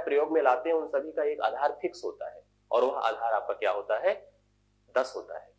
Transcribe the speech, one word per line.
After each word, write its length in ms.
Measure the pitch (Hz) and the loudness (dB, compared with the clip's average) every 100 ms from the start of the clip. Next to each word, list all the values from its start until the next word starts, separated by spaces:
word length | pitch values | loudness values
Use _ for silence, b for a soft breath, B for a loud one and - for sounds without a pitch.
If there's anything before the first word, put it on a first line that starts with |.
प्रयोग 280 | - 143 156 | 4 2 4
में 100 | 160 | 4
लाते 260 | 139 127 165 | 4 4 2
हैं 80 | 165 | 0
उन 100 | 151 | 0
सभी 240 | 143 151 | -4 -4
का 120 | 156 | -2
एक 160 | 147 147 | -2 0
आधार 360 | 110 117 143 - | -2 0 -2 0
fix 220 | 175 - | -6 -6
होता 240 | 101 - 80 | -10 -8 -12
है 140 | - - _ - | -14 -20 _ -2
और 140 | 113 | 2
वह 140 | 127 139 | 2 2
आधार 340 | 113 110 117 | 0 0 0
आपका 220 | 107 - | 0 -2
क्या 160 | 101 101 | -2 0
होता 280 | 98 101 110 | 0 0 0
है? 160 | 170 208 - _ _ _ _ _ _ - | 0 -2 -6 _ _ _ _ _ _ -2
दस 160 | 131 98 | -2 -4
होता 220 | - 80 | -10 -12
है। 100 | - | -16